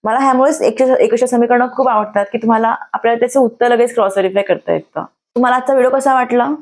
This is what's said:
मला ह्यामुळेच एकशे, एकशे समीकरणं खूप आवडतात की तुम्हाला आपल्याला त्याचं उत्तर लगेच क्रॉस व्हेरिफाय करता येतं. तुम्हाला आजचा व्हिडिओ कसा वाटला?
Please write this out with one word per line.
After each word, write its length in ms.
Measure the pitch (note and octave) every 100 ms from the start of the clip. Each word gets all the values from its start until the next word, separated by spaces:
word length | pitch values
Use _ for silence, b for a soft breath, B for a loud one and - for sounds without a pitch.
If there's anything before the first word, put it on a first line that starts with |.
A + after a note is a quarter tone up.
मला 140 | G#3+ A#3+
ह्यामुळेच 440 | C4+ B3+ C4+ D4+
एकशे, 420 | - A3+ C4 B3+
एकशे 220 | A#3 A3+ B3
समीकरणं 400 | A#3+ A#3 B3 B3
खूप 140 | B3 B3+
आवडतात 380 | G#3+ G#3 G#3 G3+
की 60 | B3
तुम्हाला 360 | A3+ A3 A3+ A#3 -
आपल्याला 260 | - A#3 A#3
त्याचं 220 | A#3+ C4+
उत्तर 280 | A#3 A3+ A#3+
लगेच 260 | A#3 A#3+
क्रॉस 180 | A#3+ G3 G3
व्हेरिफाय 260 | F#3+ F#3+
करता 300 | G3 F3+ -
येतं. 320 | D#3+ - D#3
तुम्हाला 520 | - _ _ A#3+ B3 B3+
आजचा 160 | B3+
व्हिडिओ 180 | C4+ B3+
कसा 240 | C4+ C4+
वाटला? 360 | C4 B3 B3 B3 D4+